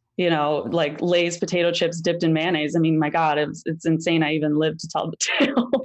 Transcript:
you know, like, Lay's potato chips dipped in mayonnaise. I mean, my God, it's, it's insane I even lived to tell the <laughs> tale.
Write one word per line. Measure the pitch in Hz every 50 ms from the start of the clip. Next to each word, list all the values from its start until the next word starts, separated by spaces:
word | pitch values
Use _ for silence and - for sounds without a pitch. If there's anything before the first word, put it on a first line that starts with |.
| _ _ _ -
you | 180 170
know, | 165 151 147 147 151 147 - 113
like, | 165 170 156 147 - -
Lay's | - 175 180 175 170 170 165 -
potato | - 165 180 175 170 175
chips | 170 - 175 165 165 170
dipped | 165 175 170 170 170
in | 165 160
mayonnaise. | 160 160 180 180 151 151 151 -
I | 170
mean, | 165 160 160 156
my | 156 147
God, | 147 165 165 156 147 147
it's, | 151 143 160 - -
it's | - 160 160 -
insane | 165 160 160 160 175 165 160
I | 156 147 156
even | 156 151 151 147 151
lived | 156 160 156 160
to | - 160
tell | - 160 - 165
the | 165 -
<laughs> | - - - -
tale. | 285 277 277 247 233 - - 254 262